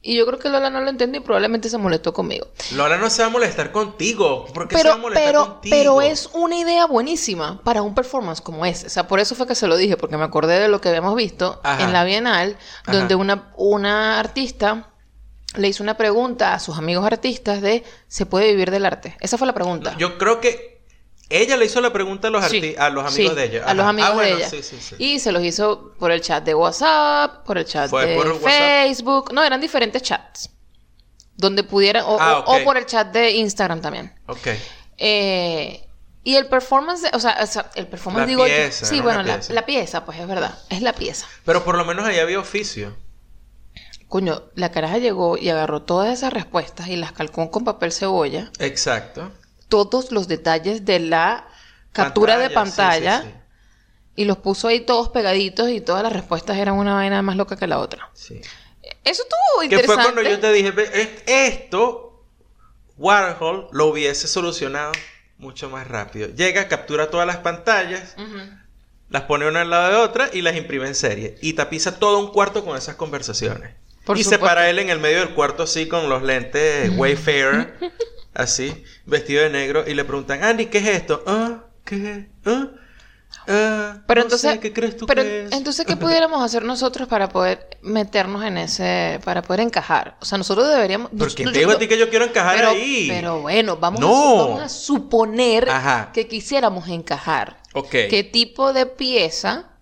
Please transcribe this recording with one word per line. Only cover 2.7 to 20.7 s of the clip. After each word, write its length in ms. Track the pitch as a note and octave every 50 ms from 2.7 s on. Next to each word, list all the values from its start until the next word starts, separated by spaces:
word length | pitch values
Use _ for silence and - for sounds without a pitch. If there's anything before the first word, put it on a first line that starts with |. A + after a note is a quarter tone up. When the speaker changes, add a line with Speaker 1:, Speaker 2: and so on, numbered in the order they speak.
| B2
Speaker 2:
Lola 220 | C#3 C#3+ D3+ E3
no 140 | F3+ G#3 A3+
se 100 | A3 -
va 80 | A3+ A3+
a 20 |
molestar 400 | A3+ B3 A#3+ F#3 D3 D#3 D3+ D3
contigo. 760 | - G#3 G#3+ G3+ - - D#3 G#3+ A#3 G#3 G3 D3+ C3+ B2+ -
¿Por 200 | - - - -
qué 100 | - -
Speaker 1:
Pero, 60 | E4 D#4
Speaker 2:
se 60 | -
va 60 | G#3+
a 20 |
molestar 300 | A3+ A#3 A#3 G#3 E4 D4+
Speaker 1:
pero, 180 | D4 C#4+ D4 D4
Speaker 2:
contigo? 300 | - - - - - D4+
Speaker 1:
pero 240 | D4 C#4+ C#4+ C4+ C4+
es 300 | C#4 D4 D#4 D4 - - -
una 240 | E4 E4+ E4 E4+
idea 300 | F4 E4+ E4 E4+ E4+ E4+
buenísima 760 | E4 C#4 A3+ A#3 D4 E4+ D#4 - - G3 E3+ D#3 D3+ F#3 F#3+ -
para 180 | - A#3+ G#3+ G3+
un 120 | G#3 G3+
performance 460 | B3+ B3+ B3+ - C4 A3+ F3 D#3+ -
como 240 | - - E3 D#3 E3
ese. 220 | F3+ E3+ - -
O 20 | -
sea, 180 | - F#3 F3+
por 140 | F#3+ G3 G3
eso 140 | G#3 G#3 B3
fue 120 | A3+ B3+
que 80 | B3 B3
se 120 | - A3
lo 100 | F#3+ E3
dije, 220 | F3 F#3 G3+ F#3 -
porque 180 | - D#3 D#3
me 80 | D3+ D#3
acordé 340 | D#3 - D3+ D3+ D#3+ E3+ F#3
de 100 | G#3 G#3+
lo 120 | G#3 G3
que 80 | - F3+
habíamos 260 | E3+ E3 E3+ F#3+ G#3
visto 460 | A#3+ A3 F#3+ - - F3+ F3+ - - -
Speaker 2:
Ajá. 220 | C#3+ C#3+ C3 -
Speaker 1:
en 80 | - F#3
la 100 | F3+ F3
Bienal, 520 | F#3 G3 G#3+ A#3+ B3 G#3+ F3 E3+ G3 G#3 G3 - - - - -
Speaker 2:
Ajá. 100 | - G3+
Speaker 1:
donde 180 | G3 - F#3 F#3+
una, 380 | F#3 G3 G3 G3+ G3 - - - -
una 600 | F#3+ G3+ G#3 G#3 G3+ G3+ G#3 G#3+ A3 A3 A3 G#3+
artista 680 | A3 A3+ - C4+ C4+ B3 - - G#3+ G3+ G#3+ A3+ A3 - _ _ _ _ _ - - - - - - - -
le 140 | G#3 G3 G3
hizo 140 | F#3+ - G3+
una 160 | G#3 A3 -
pregunta 560 | A3+ G#3+ G3+ A3+ B3 C4 A#3+ A#3+ - F3 -
a 40 | F3
sus 200 | - - D#3+ D#3+
amigos 260 | D#3 E3 F3 F3+ G3
artistas 560 | G#3+ A3+ A3+ - B3+ A#3 - - G#3 G3+ G3+
de, 240 | G3+ G3 A3 A#3+ A#3+ - - - _ _
"¿se 160 | - - G3
puede 220 | F#3 - F#3 G#3 A3 G#3
vivir 180 | G3 F#3 F3+
del 160 | F#3+ G3 G3
arte?". 320 | F#3 - - - D3+ - -
Esa 160 | - F#3+ -
fue 100 | A3+ C4
la 60 | C4 -
pregunta. 420 | G3+ F3 F3+ F3 D#3+ D3 D#3 - D#3
Speaker 2:
Yo 180 | E3 F3+ F3
creo 240 | F3 F#3+ G#3 A3+ A3+
que 320 | A3+ B3 A#3 - - -